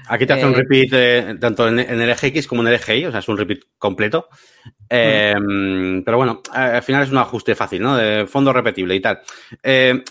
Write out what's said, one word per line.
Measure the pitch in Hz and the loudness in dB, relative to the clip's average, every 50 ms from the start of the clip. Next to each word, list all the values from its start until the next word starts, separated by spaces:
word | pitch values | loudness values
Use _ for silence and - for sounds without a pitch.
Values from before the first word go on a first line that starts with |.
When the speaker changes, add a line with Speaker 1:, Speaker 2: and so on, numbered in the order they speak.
| - | -8
Speaker 1:
Aquí | - 117 110 127 | -4 -2 0 2
te | 127 139 | 2 2
hace | 135 135 | 2 4
un | 139 127 | 2 2
Speaker 2:
Eh, | |
Speaker 1:
repeat, | 123 127 - 135 131 131 131 131 | 2 2 4 4 4 4 4 4
eh, | 127 123 123 120 123 104 95 107 85 | 4 4 4 4 2 0 -2 -6 -2
tanto | 120 117 104 - 117 | -2 -2 0 2 0
en, | 113 117 120 | 2 2 0
en | 123 - 123 113 | -2 -2 -2 -2
el | 117 120 | 0 0
eje | 117 - - | 0 0 -2
X | 135 135 160 139 | -2 -2 -2 -6
como | - 127 117 | -4 -4 -2
en | 117 113 | 2 2
el | 120 | 0
eje | 113 - - 110 | 0 0 -2 -2
Y, | 131 170 | -2 -2
o | 165 | -4
sea, | 117 104 | -6 -6
es | - | -4
un | - 107 | -4 -4
repeat | 98 104 90 101 - _ _ _ | -4 -2 -4 -6 -8 _ _ _
completo. | - - 104 92 101 104 107 107 165 - _ _ _ _ _ _ _ - | -4 -4 -4 -2 -2 -4 -2 -2 -4 -4 _ _ _ _ _ _ _ -20
Speaker 2:
Ujú. | - _ _ - - | -20 _ _ -8 -2
Speaker 1:
Em, | 123 123 117 110 110 107 107 104 104 101 101 101 101 98 98 95 95 92 92 92 92 92 90 | 0 2 2 2 2 2 2 2 0 0 -2 -2 -2 -2 -2 -2 -2 -2 -2 -2 -4 -4 -2
pero | 113 113 | 0 0
bueno, | 123 131 120 113 - - - | 0 0 0 -2 -6 -12 -8
a-, | - 127 131 123 117 | -4 -2 -2 0 0
al | 123 - | -2 -2
final | - 135 139 139 | 0 0 0 0
es | 131 | 0
un | 135 | 0
ajuste | 131 117 - 127 107 - - 104 | 0 0 0 -4 -6 -2 -2 -2
fácil, | - 104 92 98 87 | -2 -2 -4 -4 -2
¿no? | 107 135 139 | -2 0 0
De | 123 110 107 107 107 104 | 2 2 2 0 0 -2
fondo | - - 139 139 135 127 | -2 0 0 2 2 2
repetible | 127 113 117 95 98 92 90 92 | 2 0 -2 -2 -2 -2 -2 -2
y | 98 | 0
tal. | 95 113 98 - - - - - - - 117 - | 0 -2 -4 -4 -8 -20 -20 -20 -20 -20 -16 -6
Eh, | - 131 131 131 131 127 127 127 - - | -2 0 2 4 4 2 2 0 -4 -10